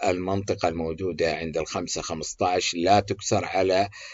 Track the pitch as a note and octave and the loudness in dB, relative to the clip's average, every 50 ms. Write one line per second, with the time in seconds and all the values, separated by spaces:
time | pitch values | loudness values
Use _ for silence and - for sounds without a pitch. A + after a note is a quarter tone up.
0 | - G2+ F2+ F2+ F2+ F#2 F#2+ G2 G2 G2+ G2 F#2 - F2 E2 E2 E2 D#2+ D#2+ D#2+ | 0 0 0 0 0 0 0 -2 0 -2 -2 0 0 0 0 0 -2 -4 -4 -4
1 | F#2+ F#2 E2 D2+ E2 E2 D#2 D2+ E2 E2 D2+ D#2+ D#2 - - G2 F2 - - E2 | -4 -4 0 0 2 0 0 0 -4 -4 -2 -4 -4 -2 -4 -6 -4 -4 -4 -6
2 | D#2 - E2+ D#2+ D#2 - - - G2+ F2+ F2+ F#2 F2+ - - F2 E2+ F2+ G2+ G#2 | -6 -6 -6 -6 -6 -8 -4 0 0 2 2 2 0 0 -2 2 4 6 6 6
3 | G2 - G2+ F#2+ - - A2+ G2+ F2+ - F#2 F#2 F#2+ F#2+ F#2 F#2+ G2+ G#2 - - | 4 2 -4 -4 -2 0 0 0 0 0 0 2 2 4 4 2 2 0 -2 -12
4 | - - | -18 -18